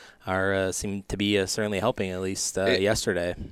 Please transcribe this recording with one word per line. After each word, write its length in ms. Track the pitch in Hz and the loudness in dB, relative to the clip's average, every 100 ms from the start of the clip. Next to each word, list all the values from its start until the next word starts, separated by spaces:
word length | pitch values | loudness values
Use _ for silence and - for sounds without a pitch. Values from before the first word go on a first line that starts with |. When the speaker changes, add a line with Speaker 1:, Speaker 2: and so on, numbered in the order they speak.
| - - - | -20 -12 -2
Speaker 1:
are, 280 | 92 95 | 0 2
uh, 180 | 98 95 | 2 0
seem 320 | - 104 98 - | -2 -4 -6 -4
to 80 | 98 | 0
be, 200 | 104 101 | 2 4
uh, 80 | 95 | 2
certainly 340 | - 107 98 | 0 0 0
helping, 300 | 110 - 95 | 0 0 -2
at 120 | 92 | -2
least, 360 | 95 98 - - | -4 -2 -4 0
uh, 40 | |
Speaker 2:
It, 200 | 95 95 | 2 4
Speaker 1:
yesterday. 540 | 98 110 - 90 87 87 - | 2 2 0 0 -2 -4 -8